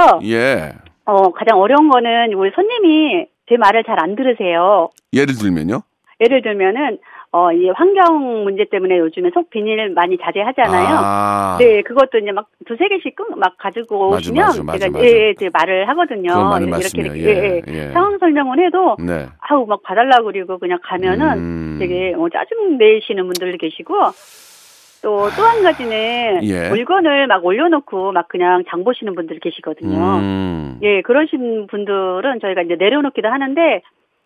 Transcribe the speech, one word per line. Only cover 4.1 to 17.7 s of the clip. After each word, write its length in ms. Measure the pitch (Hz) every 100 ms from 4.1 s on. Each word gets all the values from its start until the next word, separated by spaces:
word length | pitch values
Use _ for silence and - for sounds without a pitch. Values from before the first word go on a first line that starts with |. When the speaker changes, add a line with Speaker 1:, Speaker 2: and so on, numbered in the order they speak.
| 208
Speaker 2:
들으세요. 760 | 262 226 190 170 185 202 160 _ _
Speaker 1:
예를 220 | 123 139
들면요? 480 | 127 101 85 80 120 - _ _ -
Speaker 2:
예를 220 | 233 262
들면은, 560 | 220 202 190 226 285 214 - - -
어, 180 | 170 175
이 160 | 170 185
환경 680 | 180 349 392 349 311 262 226
문제 200 | 202 196 208
때문에 280 | 202 185 180
요즘에 320 | 160 170 180
속 160 | 349 349
비닐 400 | 220 208 220 214
많이 220 | 170 175 180
자제하잖아요. 800 | - 190 214 269 220 180 185 208
Speaker 1:
아. 560 | 101 101 - 101 98 90
Speaker 2:
네, 240 | 240 208
그것도 360 | 202 240 262 226
이제 120 | 208
막 160 | 196 214 _ -
두세 200 | 233 381
개씩 280 | 392 269 -
끔-, 220 | 440 -
막 180 | 185 -
가지고 520 | 196 226 226 202 190
Speaker 1:
맞아, 80 | 196
Speaker 2:
오시면 280 | 165 247 403
Speaker 1:
맞아, 160 | 233
맞아, 160 | 151 -
Speaker 2:
제가, 140 | 196
Speaker 1:
맞아. 120 | -
Speaker 2:
예, 60 | 240 233 220
예, 40 | 202
제 140 | 190
말을 360 | 165 170 190 202
하거든요. 400 | 302 339 226 180
Speaker 1:
그건 160 | 180 170
맞는 180 | - 87
Speaker 2:
이렇게, 20 |
Speaker 1:
말씀이에요. 440 | 85 - 170 76
Speaker 2:
이렇게, 120 | 76 82
Speaker 1:
예, 160 | 185
Speaker 2:
예, 200 | 202 175
예. 220 | -